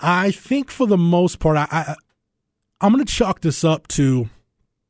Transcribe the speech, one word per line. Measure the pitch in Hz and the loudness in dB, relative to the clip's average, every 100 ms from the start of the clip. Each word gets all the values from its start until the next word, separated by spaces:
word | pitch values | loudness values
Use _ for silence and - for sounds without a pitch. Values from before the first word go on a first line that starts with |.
I | 170 180 202 | -2 0 0
think | 196 - 277 269 | -4 -4 -4 -4
for | - 240 | -2 0
the | 190 | 2
most | 170 170 180 - | 2 2 0 0
part, | 160 151 | 0 0
I, | 147 | -2
I, | 165 147 - _ _ _ _ _ _ _ - | -4 -6 -10 _ _ _ _ _ _ _ -2
I'm | 202 | 2
gonna | 262 277 | 2 0
chalk | - 202 - | -2 -2 -2
this | 160 - | -4 0
up | 165 156 - | 0 0 -4
to, | - 139 127 110 - _ _ _ _ | 0 0 0 -4 -12 _ _ _ _